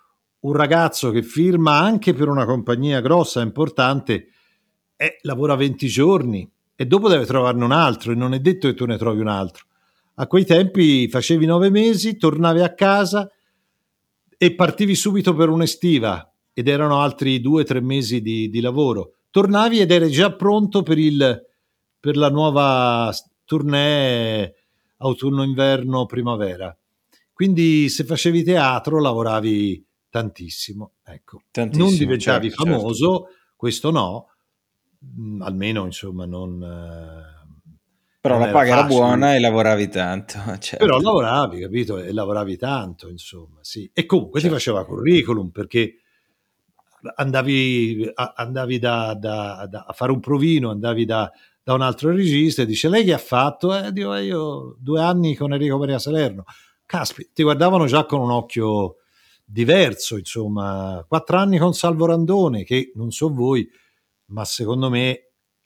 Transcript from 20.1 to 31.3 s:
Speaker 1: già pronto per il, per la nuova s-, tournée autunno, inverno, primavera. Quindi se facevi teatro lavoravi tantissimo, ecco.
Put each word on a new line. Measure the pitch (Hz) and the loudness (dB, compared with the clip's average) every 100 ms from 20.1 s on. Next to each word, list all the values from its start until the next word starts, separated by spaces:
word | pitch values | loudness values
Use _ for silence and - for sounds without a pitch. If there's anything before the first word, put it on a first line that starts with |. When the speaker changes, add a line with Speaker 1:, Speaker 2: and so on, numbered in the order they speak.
Speaker 1:
già | 139 196 | 2 2
pronto | 180 196 208 202 202 | 2 0 2 2 0
per | 160 156 | 2 2
il, | 156 143 135 117 - _ _ _ _ _ | 2 4 2 0 -8 _ _ _ _ _
per | 147 143 | -4 2
la | 147 | 2
nuova | 143 156 143 139 127 123 117 113 | 2 2 4 2 2 2 0 -2
s-, | 98 - _ | -6 -14 _
tournée | - 156 147 143 147 147 131 120 113 110 92 - _ _ _ _ | -4 -2 0 2 2 2 2 0 -2 -2 -4 -10 _ _ _ _
autunno, | 131 123 135 139 | -4 -2 -2 -2
inverno, | 135 131 135 135 131 131 | -2 2 2 2 0 -2
primavera. | 123 120 120 113 98 90 92 - _ _ _ _ _ | -2 -4 -4 -4 -4 -6 -12 -14 _ _ _ _ _
Quindi | - 196 170 165 156 139 | -2 0 2 4 4 2
se | - | -2
facevi | 139 160 170 170 | -4 -2 0 2
teatro | 160 180 135 127 147 156 | 2 2 2 0 0 0
lavoravi | 143 117 113 110 110 104 101 92 _ _ _ | 0 0 -2 0 0 0 0 -4 _ _ _
tantissimo, | 117 110 - 85 - - 101 104 _ | -6 -6 -10 -14 -12 -12 -14 -18 _
ecco. | - 82 _ | -20 -20 _